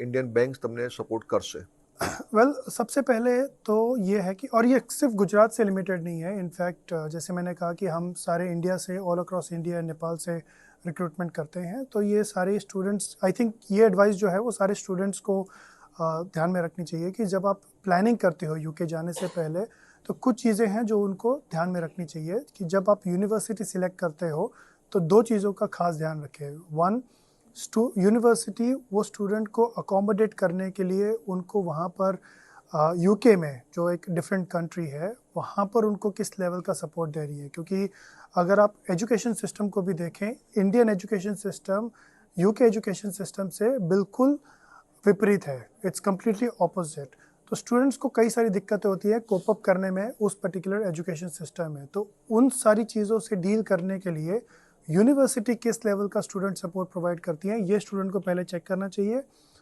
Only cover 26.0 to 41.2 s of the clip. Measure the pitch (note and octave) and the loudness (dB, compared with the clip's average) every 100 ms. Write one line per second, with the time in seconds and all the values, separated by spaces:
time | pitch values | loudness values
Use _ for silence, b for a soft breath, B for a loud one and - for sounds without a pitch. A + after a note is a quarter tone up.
26 | D#3+ D#3 D3 - C#3+ D3 F3 D3+ F3 A#3 | -4 -6 -12 -14 -14 -14 -8 0 2 0
27 | B3+ b b b _ - - A3+ A#3+ G#3 | -4 b b b _ -16 -4 0 0 4
28 | F#3 A#3 A#3 A3+ - G3 A#3+ C4+ - G3 | 4 6 6 4 0 -2 -2 -2 -2 -2
29 | G#3+ - G3+ G#3+ G#3+ - A#3 A#3 D#3 G3 | -2 -4 -4 -2 -2 0 0 0 -2 0
30 | G3+ G3+ A3 - F#3 F#3 F#3+ F#3 F#3 F#3 | 2 2 0 2 -2 0 -4 -4 -2 0
31 | G#3 A3 - F#3 F3+ G#3 E3+ D3+ F3 - | 0 -2 -4 -6 -2 -2 -2 -2 -4 -2
32 | F#3+ F#3 B B B B B D#3+ D#3 F3 | -2 -2 B B B B B 2 2 4
33 | F3+ G#3+ B3 F#3+ D#3 B2+ - - E3+ F3 | 4 6 6 6 4 -8 -10 -4 -2 -2
34 | - F3 - F#3+ F3 F3 E3 - D#3+ C#3+ | -4 -4 -2 -2 -2 -4 -4 -6 -8 -6
35 | F3+ A#3+ _ E3 - - G3+ A#3 G#3+ G3 | -8 -8 _ -8 -6 -2 0 2 2 0
36 | G#3+ F#3+ G3 - F3+ F3+ F3 F3+ D#3 E3+ | -2 -4 -6 -4 -4 -2 -4 -4 -6 -6
37 | D#3+ D#3 D3 D3 C#3+ - D#3+ F#3+ G3 B | -4 -4 -6 -8 -12 -12 -4 -2 -2 B
38 | B B B F#3 F3 G3+ G#3 - - F3 | B B B 0 4 6 4 2 -4 -2
39 | A3 A3+ A#3+ G#3 D#3+ - G#3 G3 F#3 E3+ | 0 0 0 -4 -4 -4 -4 -2 -2 -2
40 | E3+ - G3+ C4 _ A3 F#3+ A#3 A3+ G3 | -4 -6 -8 -8 _ 0 4 4 4 2
41 | G3 G3+ | 0 -4